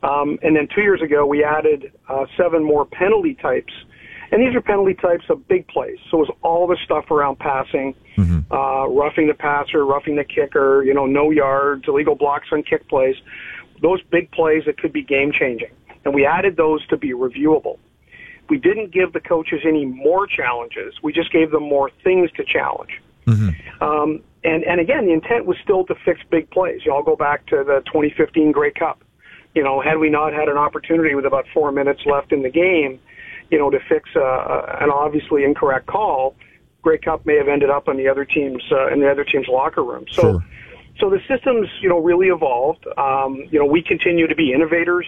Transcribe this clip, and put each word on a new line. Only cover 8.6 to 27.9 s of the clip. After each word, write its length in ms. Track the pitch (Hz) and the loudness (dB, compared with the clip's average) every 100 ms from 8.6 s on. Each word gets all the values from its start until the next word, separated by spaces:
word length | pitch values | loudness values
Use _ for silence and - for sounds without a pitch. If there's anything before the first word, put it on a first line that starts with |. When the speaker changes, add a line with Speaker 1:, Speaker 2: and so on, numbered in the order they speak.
| 135 135 135 | -2 0 0
Speaker 1:
roughing 380 | 127 147 160 156 | 0 0 2 0
the 60 | |
passer, 500 | 147 151 143 143 160 139 | 2 0 -2 -2 0 0
roughing 320 | 139 143 147 | 0 -2 -4
the 60 | |
kicker, 600 | 139 - 143 147 139 135 | -4 -2 0 2 4 4
you 100 | 135 | 4
know, 140 | 139 135 | 2 2
no 240 | 139 151 | 2 2
yards, 560 | 156 139 135 139 139 131 | 2 2 2 0 -2 0
illegal 260 | 139 156 | 0 2
blocks 360 | 139 147 143 - | 0 0 -2 -2
on 100 | 151 | -4
kick 260 | 151 156 _ | -2 -4 _
plays, 280 | 143 131 131 - - - - - _ | 0 2 -2 -8 -20 -18 -18 -20 _
those 220 | 110 185 | 0 0
big 260 | - 170 175 | 0 -2 -2
plays 360 | - 160 160 151 | -2 2 2 0
that 120 | 143 | -4
could 160 | 160 | -4
be 80 | 147 | -6
game-changing. 680 | 135 139 139 143 139 117 - _ _ - - | -2 0 0 0 -2 -4 -10 _ _ -8 -4
And 80 | |
we 100 | 143 | 2
added 320 | 139 170 196 165 | 2 2 0 0
those 300 | 156 151 - | 0 0 -2
to 100 | 151 | -4
be 160 | 147 | -4
reviewable. 680 | 123 127 123 147 156 - - _ _ _ - - - _ | -4 -4 -2 0 2 0 -10 _ _ _ -20 -20 -20 _
We 100 | 294 | 0
didn't 320 | 180 214 208 | 2 0 -2
give 220 | 175 180 | -2 -2
the 60 | 170 | -2
coaches 420 | - 170 160 156 160 | -2 -2 -2 -2 0
any 200 | 156 139 | 0 -2
more 420 | 127 143 180 202 | -2 0 2 0
challenges. 680 | - 131 120 117 - 101 - | -4 -4 -4 -8 -10 -12 -8
We 100 | 156 | -6
just 200 | 151 165 | -2 0
gave 180 | 175 160 | 2 2
them 140 | 151 | 0
more 260 | 147 143 135 _ | 0 0 0 _
things 260 | - 185 175 | 0 2 2
to 100 | - | -2
challenge. 580 | 139 151 135 - - - _ _ - | -4 -2 -2 -6 -10 -18 _ _ 0
Speaker 2:
Mm-hmm. 580 | 110 107 78 - - | 2 2 -2 -10 -6
Speaker 1:
Um, 360 | 151 151 151 151 - _ 165 | -2 0 -2 -4 -10 _ -2
and, 180 | 160 165 | -2 0
and 160 | 175 | 0
again, 240 | 165 294 208 | 0 0 2
the 80 | |
intent 320 | 165 - 233 190 | 0 0 -4 -2
was 120 | 175 | -6
still 220 | - 190 185 | 0 0 0
to 100 | 160 | -4
fix 160 | - 170 - | -2 -4 -2
big 200 | 165 156 | -2 -2
plays. 320 | - 185 123 156 | -2 -2 -2 -2
You 80 | |
all 100 | 143 | -2
go 120 | 147 156 | 0 0
back 300 | 147 143 - | 0 -2 -2
to 160 | 151 | -2
the 180 | 139 139 - | 2 0 0